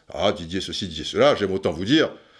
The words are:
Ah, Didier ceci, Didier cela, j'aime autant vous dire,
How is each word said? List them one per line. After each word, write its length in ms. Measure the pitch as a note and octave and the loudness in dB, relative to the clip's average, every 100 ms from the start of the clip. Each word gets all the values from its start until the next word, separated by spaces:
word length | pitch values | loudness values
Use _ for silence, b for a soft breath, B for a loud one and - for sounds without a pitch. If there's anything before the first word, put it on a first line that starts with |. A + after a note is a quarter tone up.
| - | -12
Ah, 240 | D2 G2 | -2 0
Didier 300 | F#2+ E2 F#2 | 0 -4 -6
ceci, 260 | F2 E2 F#2+ | -4 -6 -8
Didier 160 | D#2 | -8
cela, 320 | D2 G2 C#3 B2+ | -6 2 4 4
j'aime 160 | G2 | 0
autant 200 | F#2+ G2 | 0 -2
vous 120 | E2 | -2
dire, 320 | G2 D#3 C3+ B B B | 2 4 4 B B B